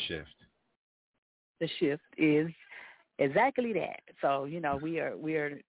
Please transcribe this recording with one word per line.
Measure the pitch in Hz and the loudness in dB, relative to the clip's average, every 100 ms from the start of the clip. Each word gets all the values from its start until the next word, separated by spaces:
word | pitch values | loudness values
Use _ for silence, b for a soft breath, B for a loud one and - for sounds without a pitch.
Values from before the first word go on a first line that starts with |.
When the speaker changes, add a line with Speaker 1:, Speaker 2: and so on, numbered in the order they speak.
| - | -6
Speaker 1:
Shift. | 82 76 - - _ _ _ _ _ _ _ _ _ _ - | -6 -10 -18 -20 _ _ _ _ _ _ _ _ _ _ -6
Speaker 2:
The | 165 - | -6 0
Shift | 156 147 _ - | 0 0 _ 0
is | 156 151 165 - B B B B B - | 4 4 2 -4 B B B B B 0
exactly | 143 156 262 269 233 | 2 4 4 2 0
that. | 190 151 - - - | -2 -4 -8 -18 -2
So, | 151 139 | 0 0
you | 139 170 | -2 -4
know, | 151 139 | -2 0
we | 156 165 | -2 -2
are, | 139 92 | -4 -4
we | 156 156 | -4 -2
are | 147 143 | -2 -6